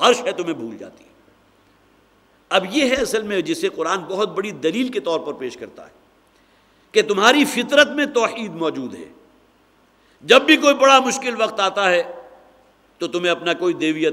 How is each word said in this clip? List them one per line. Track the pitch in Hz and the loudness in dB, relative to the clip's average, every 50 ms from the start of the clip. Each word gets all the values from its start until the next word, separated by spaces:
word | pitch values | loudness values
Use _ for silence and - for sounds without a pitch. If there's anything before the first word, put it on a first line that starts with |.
ہر | 165 233 240 | 4 4 4
شے | - - 180 | 4 0 -6
تمہیں | 196 165 175 170 160 | -6 -6 -4 -6 -6
بھول | 135 117 113 107 - | -8 -8 -12 -12 -14
جاتی | 98 92 - - - | -16 -18 -20 -20 -20
ہے۔ | _ _ _ _ _ _ _ _ _ _ _ _ _ _ _ _ _ _ _ _ _ _ _ _ _ _ _ _ - | _ _ _ _ _ _ _ _ _ _ _ _ _ _ _ _ _ _ _ _ _ _ _ _ _ _ _ _ -2
اب | 170 190 185 180 | -2 -2 -2 0
یہ | 208 294 285 | 0 0 2
ہے | 247 254 | 2 2
اصل | 277 254 - - 220 | 0 -2 -2 -2 -4
میں | 214 208 202 185 | -4 -2 -4 -2
جسے | 160 156 160 160 170 196 | -2 -2 -4 -2 -4 -4
قرآن | - - 160 165 185 190 | -4 -4 -2 -2 -2 -4
بہت | 165 151 190 185 214 190 165 | -4 -6 -4 -4 -4 -4 -4
بڑی | 180 196 214 | -4 -6 -6
دلیل | 190 143 131 160 170 226 262 254 | -6 -4 -2 -2 0 -2 -2 -4
کے | - 202 | -4 -6
طور | - 170 165 156 | -4 -4 -4 -4
پر | 160 147 135 | -4 -6 -10
پیش | - 131 123 113 - | -8 -8 -10 -10 -12
کرتا | 117 101 - - 82 | -16 -18 -18 -20 -20
ہے | - _ _ _ _ _ _ _ _ _ _ _ _ _ _ _ _ _ _ _ _ | -20 _ _ _ _ _ _ _ _ _ _ _ _ _ _ _ _ _ _ _ _
کہ | - 214 | 0 0
تمہاری | 190 147 202 196 208 233 269 294 285 | 2 2 2 2 4 6 6 6 4
فطرت | - - 233 240 - 285 285 294 - | 2 0 -4 -2 2 4 4 4 4
میں | 247 294 285 | 2 -2 -4
توحید | 285 - 240 226 - - 247 226 202 165 | -2 0 0 0 -2 -2 -4 -10 -10 -6
موجود | 165 165 156 135 135 131 113 98 | -4 -4 -4 -4 -4 -8 -10 -12
ہے۔ | 85 82 76 - _ _ _ _ _ _ _ _ _ _ _ _ _ _ _ _ _ _ _ _ _ | -14 -18 -20 -20 _ _ _ _ _ _ _ _ _ _ _ _ _ _ _ _ _ _ _ _ _
جب | - 151 226 269 | 0 4 4 6
بھی | 277 - 311 269 | 6 6 4 6
کوئی | 285 285 277 | 6 4 4
بڑا | 247 262 269 269 262 | 4 6 6 6 6
مشکل | 262 247 - - - 247 233 214 | 4 2 -2 -4 -4 -6 -4 -2
وقت | 220 214 220 208 | -2 -2 -2 -2
آتا | 196 190 - 208 196 185 | -2 -2 0 0 0 2
ہے | 180 175 160 - - - - - - - _ _ _ _ _ _ _ _ _ _ _ - | 2 2 0 -2 -8 -16 -18 -20 -20 -20 _ _ _ _ _ _ _ _ _ _ _ -8
تو | 170 160 | -8 -6
تمہیں | 117 175 175 175 | -4 -2 0 0
اپنا | 170 170 170 170 165 | 0 0 0 -2 -2
کوئی | 143 175 180 170 | 0 0 -2 -2
دیوی | 165 156 156 156 156 151 | 0 0 -2 0 0 0
یا | 151 | 0